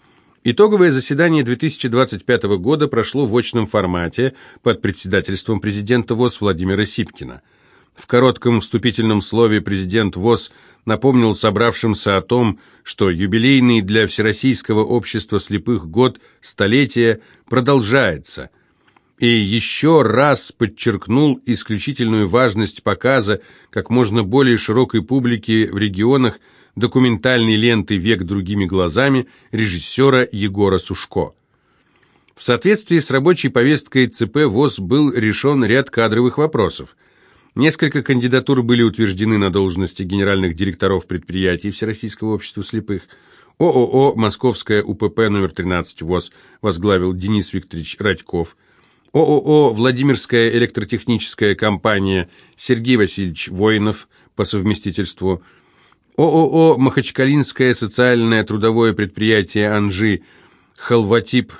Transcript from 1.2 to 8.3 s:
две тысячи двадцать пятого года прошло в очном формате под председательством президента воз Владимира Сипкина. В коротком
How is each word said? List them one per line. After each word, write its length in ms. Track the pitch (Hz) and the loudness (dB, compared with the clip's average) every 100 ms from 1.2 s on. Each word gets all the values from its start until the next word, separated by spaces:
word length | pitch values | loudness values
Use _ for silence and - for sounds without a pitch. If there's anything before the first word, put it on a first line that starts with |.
| 170 156 | 2 2
две 120 | 135 | 0
тысячи 320 | - 156 - 127 | -2 -4 -4 -2
двадцать 380 | 120 127 95 | 0 0 -2
пятого 320 | - 120 101 98 | 0 0 0 -2
года 320 | 101 160 147 | 0 0 0
прошло 380 | 117 107 135 123 | -2 -2 -2 0
в 100 | 120 | 0
очном 300 | 117 117 101 | 0 -2 -2
формате 680 | 107 90 90 85 - 127 - - - | -2 0 -2 -4 -2 -4 -4 -20 -6
под 180 | 120 - | -2 -2
председательством 800 | 107 - 95 95 92 95 - 101 | -2 -6 -2 -2 -2 -6 -4 -4
президента 540 | 107 101 101 123 92 | -4 -4 0 0 0
воз 260 | 113 123 - | 0 -2 -2
Владимира 460 | 104 82 92 98 104 | -4 -2 -2 -2 -2
Сипкина. 560 | - 92 - 64 62 _ _ _ _ _ | -4 -8 -10 -16 -18 _ _ _ _ _
В 120 | - - | -20 -2
коротком 560 | 123 127 | 2 2